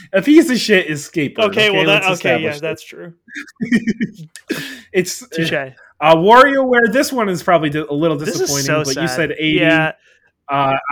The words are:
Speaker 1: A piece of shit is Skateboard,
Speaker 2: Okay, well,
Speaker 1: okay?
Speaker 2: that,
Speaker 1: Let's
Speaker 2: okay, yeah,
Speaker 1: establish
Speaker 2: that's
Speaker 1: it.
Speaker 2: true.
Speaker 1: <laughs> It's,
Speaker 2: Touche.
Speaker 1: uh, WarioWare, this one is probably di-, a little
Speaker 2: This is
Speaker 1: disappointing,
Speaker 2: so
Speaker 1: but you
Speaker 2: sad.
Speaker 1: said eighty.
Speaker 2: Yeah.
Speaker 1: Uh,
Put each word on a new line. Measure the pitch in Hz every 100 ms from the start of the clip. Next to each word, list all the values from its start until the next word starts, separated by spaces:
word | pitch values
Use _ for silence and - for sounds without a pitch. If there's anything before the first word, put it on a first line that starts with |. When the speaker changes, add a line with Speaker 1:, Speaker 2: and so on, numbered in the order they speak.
| -
Speaker 1:
A | 190
piece | 269 311 240
of | 247
shit | - 208 151
is | 147 -
Skateboard, | 170 139 - 214
Speaker 2:
Okay, | 202 214
well, | 190
Speaker 1:
okay? | 190
Speaker 2:
that, | 208 190
Speaker 1:
Let's | 175
Speaker 2:
okay, | 185 165
yeah, | 156
Speaker 1:
establish | 147
Speaker 2:
that's | 160 160
Speaker 1:
it. | -
Speaker 2:
true. | 170 175 - _ - - -
Speaker 1:
<laughs> | 233 240 - - 226 - 156 - - 269 277 262 -
It's, | 185 185 - -
Speaker 2:
Touche. | 165 165
Speaker 1:
uh, | 151 135 - - - 151 165
WarioWare, | 185 240 277 277 262 240 233
this | 247 285
one | 262 208
is | 175
probably | - 170 151
di-, | 151 151
a |
little | 147 165 147
Speaker 2:
This | 156
is | -
Speaker 1:
disappointing, | 370 139 139
Speaker 2:
so | 156
Speaker 1:
but | 147 135
you | 131
Speaker 2:
sad. | 127
Speaker 1:
said | 151
eighty. | 151 156 160
Speaker 2:
Yeah. | 165 160 160 - _ _ _ _ -
Speaker 1:
Uh, | 139 135 135 -